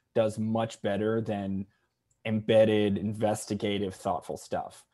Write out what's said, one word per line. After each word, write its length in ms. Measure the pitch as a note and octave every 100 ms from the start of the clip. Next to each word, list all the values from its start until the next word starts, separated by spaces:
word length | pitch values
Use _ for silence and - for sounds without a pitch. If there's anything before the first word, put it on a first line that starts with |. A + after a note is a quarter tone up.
| _
does 240 | - A2 A2
much 460 | A2 A2+ A2+ -
better 360 | G#2 G2 G#2+ A2+
than 460 | G#2+ G2+ G2 G2 G2+ _ _ _ _ _
embedded, 760 | A2+ A2 G#2+ A2 A2 G#2+ G#2 G2
investigative, 960 | G2+ G#2+ G#2+ G#2+ - G#2 G#2 G2+ G2
thoughtful 420 | - G2+ E2+ - D2
stuff. 480 | - F2 - - _